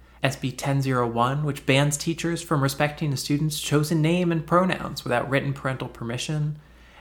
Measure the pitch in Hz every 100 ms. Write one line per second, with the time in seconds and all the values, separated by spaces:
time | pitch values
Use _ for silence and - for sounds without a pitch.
0 | - - 135 - 131 - 143 139 135 127
1 | 120 117 123 143 151 139 - 135 147 143
2 | 165 160 165 165 - 151 135 139 147 147
3 | 151 139 - 147 156 - - 147 151 165
4 | 156 180 175 165 156 170 185 - - 143
5 | 127 120 127 135 139 135 131 131 123 -
6 | 117 127 - 151 151 151 - - - -